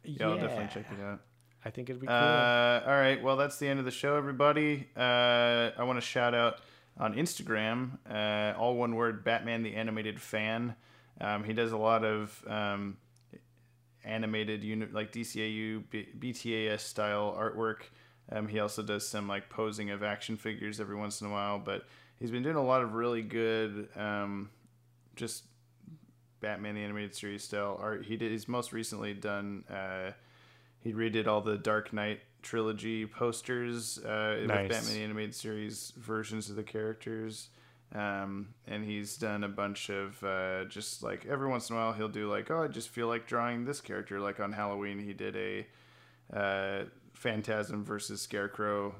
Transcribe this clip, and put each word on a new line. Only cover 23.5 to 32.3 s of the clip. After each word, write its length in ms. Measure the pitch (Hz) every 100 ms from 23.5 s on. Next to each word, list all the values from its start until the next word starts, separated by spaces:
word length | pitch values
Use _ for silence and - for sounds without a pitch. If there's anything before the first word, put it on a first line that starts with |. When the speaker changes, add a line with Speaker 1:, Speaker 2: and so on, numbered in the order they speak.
| 113 110 104 104 -
Speaker 1:
um, 520 | 104 104 101 101 101 - _ _ _ _ _ -
just 280 | 117 - - _ _ _ - 156 - _ _ _
Batman 360 | 107 101 104 104
the 60 |
Animated 340 | 104 104 101 -
Series 280 | 104 101
style 340 | - 104 101 95
art. 240 | 104 104 101
He 120 | 113
did, 140 | 113
he's 160 | 110 104
most 260 | 123 120
recently 400 | 113 110 107 104
done, 500 | 101 104 101 101 98 -
uh, 420 | 98 95 95 92 - - - - - _ _
he 140 | 117
redid 340 | 110 113 110 107
all 140 | 107
the 160 | 107 104
Dark 360 | 107 107 -
Knight 280 | 107 104 104 -